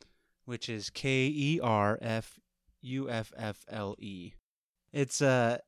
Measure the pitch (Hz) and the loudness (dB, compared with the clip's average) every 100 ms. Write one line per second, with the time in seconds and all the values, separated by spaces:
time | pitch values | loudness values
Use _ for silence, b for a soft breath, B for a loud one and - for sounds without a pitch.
0 | b b b b - 117 - 110 - - | b b b b -10 -8 -6 -6 -8 -4
1 | 135 131 131 151 139 165 120 107 101 110 | 0 2 2 2 2 2 4 4 4 2
2 | 117 113 - - _ _ _ _ 127 131 | -2 -4 -4 -16 _ _ _ _ -6 -4
3 | 131 113 107 - 110 101 - 110 101 - | -2 -4 -6 -6 -8 -8 -10 -6 -6 -6
4 | 104 95 87 - _ _ _ _ _ 147 | -10 -12 -12 -16 _ _ _ _ _ -2
5 | 131 - 139 127 117 120 | -2 2 4 6 4 0